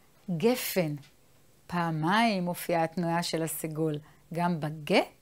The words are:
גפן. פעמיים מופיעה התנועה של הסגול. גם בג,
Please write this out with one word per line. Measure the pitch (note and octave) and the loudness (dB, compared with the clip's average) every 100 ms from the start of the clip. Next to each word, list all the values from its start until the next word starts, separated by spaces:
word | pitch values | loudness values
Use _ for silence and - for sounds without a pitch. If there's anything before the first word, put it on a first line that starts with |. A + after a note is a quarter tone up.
| _ _ - | _ _ -6
גפן. | E3 G#3+ B3+ - F#3+ D#3+ D3 - - _ - - _ - | 0 2 2 0 0 0 -2 -10 -20 _ -20 -20 _ -6
פעמיים | F3 E3+ D#3 D#3+ G#3+ A#3 G3 | -2 0 0 2 4 4 2
מופיעה | F3 F3 - E3+ | -2 -4 0 0
התנועה | E3 F#3 E3+ E3+ | 0 0 0 0
של | E3+ D#3+ | 0 -2
הסגול. | D#3+ - D#3+ D#3 D#3+ D3 - - - | -2 -4 -6 -2 -2 -2 -8 -20 -10
גם | E3 F3 E3 | -2 0 0
בג, | D3+ D#3+ D3 G#3 - - | -2 -6 0 2 2 -6